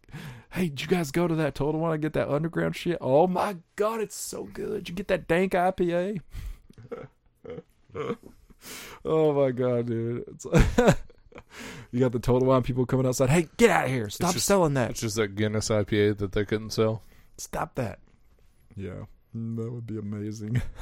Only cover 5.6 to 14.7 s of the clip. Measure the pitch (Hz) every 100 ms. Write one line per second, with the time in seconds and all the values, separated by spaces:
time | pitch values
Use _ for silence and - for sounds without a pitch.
5.6 | 180 - 180 175 185 214 - - - -
6.6 | - - 113 - - _ _ _ - 82
7.6 | - _ _ - 139 - - - - -
8.6 | - - - - - 156 156 143 135 123
9.6 | 127 120 120 113 113 120 - - - 165
10.6 | - - 240 - - - - - - -
11.6 | - - - 120 127 117 120 127 131 131
12.6 | 123 123 123 131 131 120 131 170 151 -
13.6 | 233 165 135 131 107 - 170 175 - 202
14.6 | 160